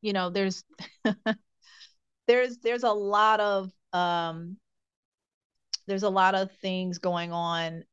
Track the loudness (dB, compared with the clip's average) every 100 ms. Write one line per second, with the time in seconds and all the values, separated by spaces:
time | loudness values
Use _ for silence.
0 | -4 -2 -2 0 -2 -2 -12 -20 -20 _
1 | -4 -2 -2 -4 _ _ _ -20 -20 _
2 | _ _ 2 4 2 -2 -4 0 0 0
3 | 2 4 4 4 2 0 -4 -10 _ -2
4 | 0 0 -2 -6 -12 -14 _ _ _ _
5 | _ _ _ _ _ _ _ -10 -6 -2
6 | 0 2 4 2 -2 -6 -6 -4 -4 -4
7 | -2 -2 -4 -4 -2 -2 -4 -8 -10